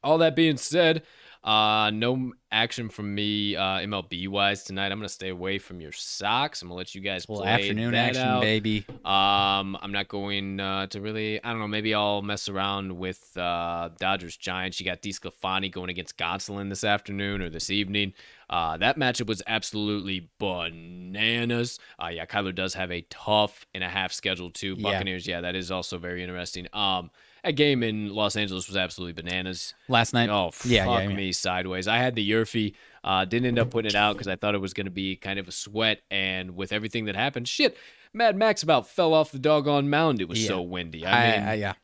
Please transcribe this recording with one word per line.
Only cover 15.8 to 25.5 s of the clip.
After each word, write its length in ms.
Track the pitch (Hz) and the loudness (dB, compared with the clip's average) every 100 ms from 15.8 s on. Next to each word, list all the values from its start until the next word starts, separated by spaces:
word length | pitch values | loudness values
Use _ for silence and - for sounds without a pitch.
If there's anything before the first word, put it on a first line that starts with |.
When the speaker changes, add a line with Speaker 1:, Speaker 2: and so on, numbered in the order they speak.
| 90 | -8
Speaker 1:
against 280 | 90 85 - | -8 -10 -6
Gonsolin 500 | 85 95 - 101 98 | -4 -4 -6 -8 -6
this 140 | 98 | -2
afternoon 580 | 107 104 - 98 101 101 | 2 2 0 -4 -2 -2
or 80 | 87 | -4
this 200 | 80 - | -6 -2
evening. 440 | 98 98 104 101 - - - _ | 0 2 0 0 -4 -20 -20 _
Uh, 260 | 85 82 80 | 0 0 2
that 200 | 107 131 | 2 4
matchup 280 | 131 117 110 | 2 0 -2
was 140 | 101 - | -4 -2
absolutely 840 | 110 - 107 104 104 95 92 85 _ | -4 -2 -4 -2 -2 -4 -6 -8 _
bananas. 1400 | 101 90 82 82 85 90 90 101 110 117 120 120 120 - - - | -4 -2 -4 -8 -16 -14 -10 -2 0 0 0 0 -2 -6 -14 -10
Uh, 60 | 85 | -8
yeah, 180 | 85 82 | -8 -4
Kyler 280 | 104 98 | -2 -2
does 200 | 92 92 | -2 -4
have 180 | 95 92 | -4 -4
a 100 | 87 - | -6 -8
tough 560 | - - 107 104 - - | -10 2 4 4 0 -14
and 100 | 95 | -6
a 60 | 90 | -4
half 220 | 98 92 | -2 -4
schedule 380 | - 101 92 90 | -4 -4 -4 -6
too. 260 | - 98 92 | -6 -6 -2
Speaker 2:
Yeah. 140 | 101 | -2
Speaker 1:
Buccaneers, 360 | 98 95 92 90 | 0 -2 -4 -4
yeah, 140 | 87 | -4
that 140 | 90 | -4